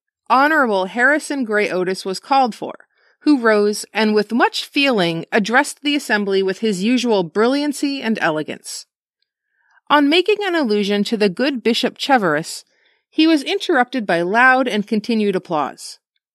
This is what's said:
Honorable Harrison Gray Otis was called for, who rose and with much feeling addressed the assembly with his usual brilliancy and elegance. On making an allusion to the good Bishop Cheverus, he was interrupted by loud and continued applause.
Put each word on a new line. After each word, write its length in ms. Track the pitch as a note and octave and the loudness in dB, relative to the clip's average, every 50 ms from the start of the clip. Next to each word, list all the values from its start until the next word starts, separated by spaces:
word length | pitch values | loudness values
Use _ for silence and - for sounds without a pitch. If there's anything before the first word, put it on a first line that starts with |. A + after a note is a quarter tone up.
| _ _ _ _ _ - | _ _ _ _ _ 0
Honorable 560 | A3+ C4 C#4 D4+ D#4+ D4+ C4+ A#3 G3+ F#3+ F#3 | 2 4 4 4 4 2 2 2 0 0 -2
Harrison 580 | F#3+ F#3 A#3+ B3 C4+ D4 D4+ - - D4 C#4 B3+ | -2 -2 2 2 2 2 2 -2 -4 -4 -4 -4
Gray 260 | G#3 G#3 G#3 G#3 - | -2 0 0 0 0
Otis 360 | E3 F#3 F3+ F3+ F#3+ - - | -2 -2 -2 -2 -4 -6 -6
was 140 | G3 F#3 - | -8 -8 -8
called 360 | - - C#4 C4+ C4 A#3 - | -4 0 2 2 2 2 -2
for, 320 | - - - - - _ _ _ _ _ _ _ _ - | -6 -10 -12 -12 -14 _ _ _ _ _ _ _ _ 2
who 160 | D4+ D4 B3+ | 2 2 4
rose 460 | A3+ A3 G#3+ G#3 G#3 G#3 G#3 G#3 - - - | 4 2 2 2 2 0 -2 -4 -8 -8 -4
and 220 | - A3 G#3+ G#3+ | -2 0 2 2
with 160 | G#3+ G#3 - | 2 0 0
much 340 | A3+ A#3+ F4 A4 - - - | 0 0 0 0 -2 -4 -10
feeling 600 | - - D4 C#4 C#4 B3 G3+ F3 E3+ E3 E3 - - | -6 -2 0 0 2 2 2 0 0 -2 -4 -4 -2
addressed 500 | - A#3 G3 A3 A3+ C4 D4 - - - | -2 -2 0 2 0 0 0 -2 -4 -8
the 140 | - D4 C#4+ | -4 -4 -2
assembly 460 | D4 - - A3 G#3 G3+ G3 G3 F#3+ | -2 -2 -2 -2 -2 0 0 0 0
with 180 | F#3+ F#3+ F#3+ - | 0 -2 -2 -2
his 240 | A3+ A3 G3+ F3 F#3+ | -2 -2 -2 0 0
usual 400 | A3+ B3+ B3 A#3 A#3+ G#3+ G3 F3 | 0 0 0 0 0 0 0 0
brilliancy 800 | D#3 - G3+ A3 B3 C4+ C#4+ D4 D4+ C#4+ - D4+ C#4+ C#4 C4+ | -2 0 0 0 2 2 0 -2 -4 -4 -4 -4 -4 -4 -4
and 160 | - A#3 A3 - | -4 -4 -2 -2
elegance. 640 | - E3 D#3 D#3 D3+ - - - - - - - - _ _ _ _ _ _ _ _ _ _ _ _ _ _ _ _ _ _ _ _ - | -2 -2 -2 -2 -4 -6 -10 -14 -14 -14 -16 -16 -16 _ _ _ _ _ _ _ _ _ _ _ _ _ _ _ _ _ _ _ _ 2
On 200 | C#4 D4+ C#4+ C#4 | 2 4 4 4
making 280 | D#4 F4+ F4 - G#4 G4+ | 4 2 2 2 0 0
an 140 | G4+ F#4+ F4 | 0 -2 -2
allusion 480 | E4 C#4+ A3 G#3 G#3 G3+ G3 G3+ G#3 G3+ | 0 0 0 0 0 0 0 0 0 0
to 140 | - A#3 G3 | 0 0 0
the 120 | G#3 G3+ | 0 0
good 320 | E3+ - B3 D4 C#4+ A#3 | 0 0 -2 -2 -2 -2
Bishop 360 | - A3 A#3+ - - D#4 - - | 0 -2 0 0 -2 -4 -4 -4
Cheverus, 680 | - - C#4 A#3+ G3+ E3 D3 D3+ E3 - - - - _ _ _ _ _ _ _ _ _ | -2 0 2 2 2 2 0 -2 -4 -6 -12 -16 -18 _ _ _ _ _ _ _ _ _
he 180 | _ - D#4 D#4+ | _ 2 2 4
was 160 | E4 C#4+ C4 | 2 2 0
interrupted 600 | D4 F#4+ F#4+ - - E4 B3+ B3 - - C4 G#3 | -2 -4 -4 -2 0 0 0 0 0 -2 -6 -2
by 160 | F#3+ F3 E3 | -2 -2 -2
loud 460 | F3 F3+ G#3 A#3 B3+ C4 B3+ C4 C4+ B3+ | 0 0 2 4 4 6 4 4 2 0
and 200 | - G#3+ G3+ - | -2 -4 -4 -2
continued 480 | A3+ G#3 G#3+ - A#3 A3 G#3 G3+ F#3 | -2 -4 -2 -2 -2 0 0 0 -2
applause. 640 | F#3 F3+ - E3+ D3+ C#3 - - - - - - - _ _ _ _ _ _ _ | -2 -4 -4 -4 -4 -4 -4 -8 -12 -18 -20 -20 -20 _ _ _ _ _ _ _